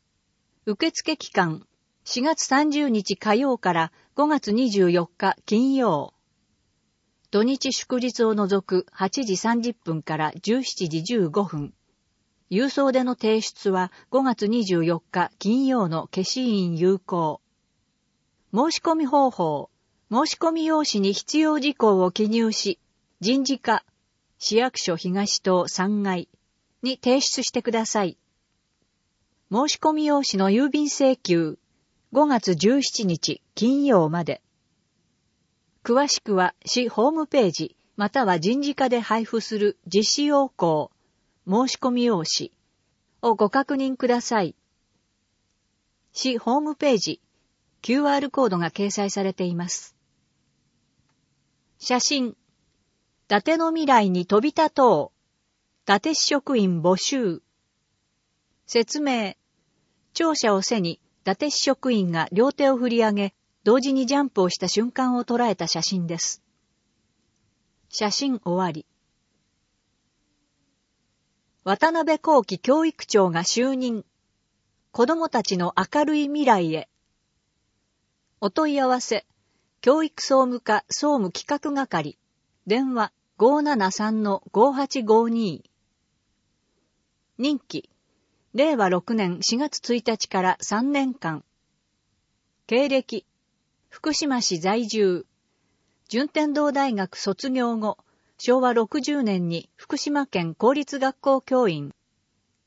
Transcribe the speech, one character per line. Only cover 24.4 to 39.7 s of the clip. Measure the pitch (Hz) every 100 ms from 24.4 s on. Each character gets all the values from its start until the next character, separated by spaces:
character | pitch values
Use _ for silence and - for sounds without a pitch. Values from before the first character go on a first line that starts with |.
| - 156
役 | 160 -
所 | - 165
東 | 185 185 202 -
棟 | - 185 160
三 | - 190 208
階 | 196 180 - _ _ _ _ _
に | 247 262
提 | 254 262
出 | 262 -
し | 240
て | 247
く | 247
だ | 226 226
さ | 220
い。 | 185 - _ _ _ _ _ _ _ _ _ _ _ _ _
申 | 208 302
し | -
込 | 311
み | 311 302
用 | 285
紙 | 269 190
の | 190
郵 | 208 285
便 | 302 294
請 | - 269 262
求、 | - 170 160 - _ _ _ _ _
五 | 247 294
月 | 247 -
十 | 170 190 277
七 | 254 - 202
日 | 160 - 135 _ -
金 | 226 277 285
曜 | 208 156
ま | 170
で。 | 151 135 _ _ _ _ _ _ _ _ _ _ _ _ _ _
詳 | - 240 285
し | -
く | - 190
は | 180 - -
市 | - 240
ホ | - 247
ー |
ム | 320 302
ペ | 294 202
ー |
ジ、 | 156 156 - _ -
ま | 202
た | 277 220
は | 175
人 | 170 262
事 | 285 -
課 | 262
で | 240
配 | 214 214
布 | 226 226
す | - 220
る | 208